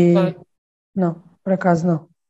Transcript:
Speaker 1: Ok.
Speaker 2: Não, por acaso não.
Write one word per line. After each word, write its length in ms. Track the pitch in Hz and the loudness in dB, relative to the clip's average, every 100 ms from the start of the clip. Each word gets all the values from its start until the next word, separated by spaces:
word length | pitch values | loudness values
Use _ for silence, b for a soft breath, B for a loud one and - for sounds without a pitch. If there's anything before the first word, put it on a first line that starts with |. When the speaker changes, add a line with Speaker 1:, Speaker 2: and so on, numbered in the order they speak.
| 175 | 4
Speaker 1:
Ok. 260 | 175 180 175 - _ _ _ _ - | 2 0 -4 -16 _ _ _ _ -4
Speaker 2:
Não, 280 | 175 165 - _ | -4 -6 -14 _
por 100 | - | -4
acaso 340 | 185 185 170 175 | -2 0 0 0
não. 220 | 160 - _ | -4 -6 _